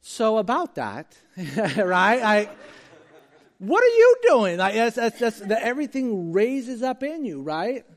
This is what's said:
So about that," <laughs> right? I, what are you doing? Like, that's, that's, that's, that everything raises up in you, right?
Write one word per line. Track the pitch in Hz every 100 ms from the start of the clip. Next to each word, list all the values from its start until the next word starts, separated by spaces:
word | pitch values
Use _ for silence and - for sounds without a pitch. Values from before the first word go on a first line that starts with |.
So | - - 226 220
about | 196 262 339 -
that," | 110 104 160 _ _
<laughs> | - 165 135 214 135
right? | 190 180 190 247
I, | 220 208 208 - - - - - _ - _ _ _ _
what | 190 359
are | 494
you | 466 480 494
doing? | 466 277 202 175
Like, | 190 208
that's, | 233 226
that's, | 233 -
that's, | 233 214
that | 202 220
everything | 226 254 294 269 262 202 170
raises | 175 220 269 240 247
up | 254 254
in | 277 320 269
you, | 147
right? | 139 156 196 262 -